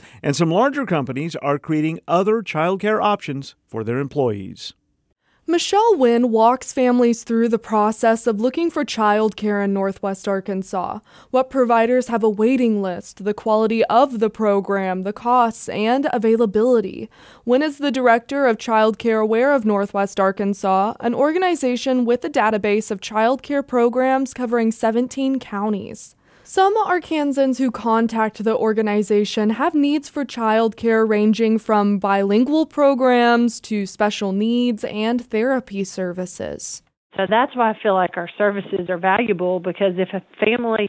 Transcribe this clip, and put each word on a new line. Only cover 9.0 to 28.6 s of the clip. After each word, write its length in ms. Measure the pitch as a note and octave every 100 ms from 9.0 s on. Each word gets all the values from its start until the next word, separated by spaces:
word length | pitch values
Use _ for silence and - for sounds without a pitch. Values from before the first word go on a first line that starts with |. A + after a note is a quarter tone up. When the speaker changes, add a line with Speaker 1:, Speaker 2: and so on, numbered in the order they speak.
| G#3+ G#3 A3 -
Speaker 2:
care 260 | G#3 G#3
in 100 | G3+
Northwest 540 | G3 G3 F#3+ G3 F#3+ G#3
Arkansas, 720 | G3 F#3+ F#3+ F#3+ F#3+ F3 G#3 - - -
what 200 | B3+ C4
providers 580 | C4+ A#3+ A#3 A3+ B3+ A#3+
have 160 | A3+
a 40 | A3
waiting 540 | G3+ A3 C4 A#3+ G#3
list, 400 | F#3+ F3+ - -
the 100 | G3+
quality 520 | G#3 A3+ G#3+ A3 A3+
of 340 | - A3+ C#4 A3+
the 100 | A3
program, 760 | - G#3+ G3+ G3 G3 F#3+ F#3
the 80 | F#3+
costs, 560 | G#3 A#3 B3 A#3 - -
and 400 | F#3+ A3 C4 C#4
availability. 960 | A#3 A3 A3+ A3+ G#3+ B3 A#3+ G3 - A3 _ - -
Wynn 180 | A#3 B3+
is 160 | D4+ C#4+
the 140 | C#4+
director 560 | B3+ B3 A#3 A#3 C#4 C4
of 100 | A3
Child 400 | - A3 A3 G#3+
Care 220 | A#3 A3
Aware 320 | G#3+ A3+ C4+
of 120 | C#4
Northwest 540 | G#3+ G3+ G3+ G3 G3 -
Arkansas, 760 | F#3+ G3 G3+ G3 G3 F#3+ G#3 -
an 160 | A#3
organization 880 | - C#4+ E4+ F#4 D#4+ B3+ B3 C4+ B3+
with 200 | A#3 B3
a 40 | E4
database 600 | C#4 G#3+ G#3+ G#3 G#3 -
of 100 | G#3
child 440 | - G#3+ A3+ C4
care 180 | - C#4+
programs 720 | C#4 B3 A#3+ B3 C4 C4 C4+
covering 380 | - B3 A#3+ A3+
seventeen 640 | A3+ A3+ A3+ B3 C4+ C4+ C4
counties. 800 | - G3+ G#3+ G3+ - - - - _ _ -
Some 280 | - F#4+ G#4+ G4+
Arkansans 720 | F4+ - D#4+ C#4+ C4+ C4+ B3
who 140 | C4
contact 720 | - A#3 A3+ A3+ A3+ A3 -
the 120 | A3
organization 960 | A3